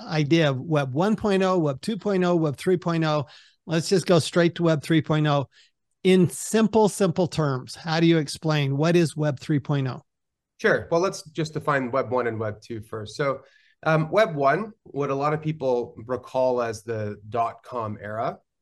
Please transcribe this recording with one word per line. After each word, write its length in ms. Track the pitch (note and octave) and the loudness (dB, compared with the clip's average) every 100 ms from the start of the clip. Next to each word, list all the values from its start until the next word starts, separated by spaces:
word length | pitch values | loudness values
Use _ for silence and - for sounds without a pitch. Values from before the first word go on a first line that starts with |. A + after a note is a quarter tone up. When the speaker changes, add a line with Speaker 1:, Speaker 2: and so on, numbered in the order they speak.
Speaker 1:
idea 500 | A#3 D3 C#3+ E3+ D3+ | -6 -2 2 4 4
of 100 | C3 | 0
Web 320 | E3 D3+ C3+ | 0 0 0
one 220 | C3 G3 | 0 0
point 300 | A3+ G#3+ F#3+ | 0 0 2
oh, 120 | F#3+ F#3 | 2 2
Web 220 | D3+ C3 | 0 -2
two 160 | - A3 | -6 -4
point 280 | G#3 F#3+ | -2 0
oh, 100 | F3+ | 2
Web 220 | F3 D#3 C3 | 2 0 -2
three 200 | - F3+ | 0 0
point 280 | F3 E3 | 0 0
oh. 220 | D#3+ D3+ C3+ - _ _ - | 0 0 -2 -10 _ _ -4
Let's 200 | E3 - | -2 2
just 180 | G3 C#3+ | 0 4
go 120 | F3 | 4
straight 340 | - F3+ E3+ E3+ | 4 2 2 2
to 80 | |
Web 180 | E3+ D#3 | 2 0
three 180 | - D#3+ | 2 2
point 260 | - D3+ D3+ | 2 0 2
oh. 220 | C#3+ C#3 _ _ _ _ _ | 0 -2 _ _ _ _ _
In 240 | F#3 F#3 E3+ | 2 4 4
simple, 640 | - - G#3+ A3 A3+ G#3+ | 0 -2 2 2 4 2
simple 360 | - F#3+ D#3 F3 | 2 0 0 -2
terms, 480 | - D3 C3 - | 0 -2 -2 -6
how 260 | - E3 D#3+ | -12 -4 2
do 60 | E3 | 4
you 120 | E3 | 4
explain 580 | C#3+ - D#3+ D3+ C#3 C#3 | 2 -4 -2 0 0 0
what 200 | D#3+ F3 | 2 4
is 200 | E3 D#3 | 2 0
Web 240 | D3+ C3+ | -4 -4
three 180 | - D3+ | -2 -2
point 300 | - C#3+ C3 | 0 -2 -2
oh? 140 | C3 - _ _ _ _ _ | -6 -14 _ _ _ _ _
Speaker 2:
Sure. 280 | G#3+ C3 - | 0 0 0
Well, 100 | E3+ | 0
let's 220 | F#3+ F#3+ - | 0 -4 -10
just 240 | - D#3 | -8 -6
define 360 | D3+ - C#3 B2 | -4 -2 -2 0
Web 200 | C3 A2+ | -2 -2
one 160 | B2 A#2 | -2 -2
and 120 | A2 | -2
Web 220 | A2 G#2 | -6 -8
two 220 | - A2+ | -12 -14
first. 340 | - A2 G#2 - | -12 -12 -12 -6
So, 240 | C#3+ C3+ - _ _ _ | -4 -4 -10 _ _ _
um, 260 | D#3 D#3 D#3 | 0 0 2
Web 260 | F#3+ G#3+ D3 | 2 2 2
one, 360 | C3+ D#3 A3 - | 2 2 -2 -12
what 280 | - C#3 C#3 | -12 -6 -4
a 40 | |
lot 180 | C#3 D3 | -2 -2
of 80 | D#3 | -2
people 560 | D#3 D#3 C3+ A#2+ A#2 - A2+ | -4 -4 0 0 -2 -10 -8
recall 540 | B2 - C3 B2+ B2 | -8 -4 0 0 0
as 220 | A#2 G#2+ | -2 -6
the 340 | A2+ A2+ G#2+ G2+ G#2+ | -8 -6 -6 -8 -8
dot-com 640 | A#2 A#2 - - B2 A2 G#2+ | -4 -2 -4 -10 -8 -6 -8
era, 380 | G2+ A2 C#3 G3 _ _ | -10 -6 -6 -8 _ _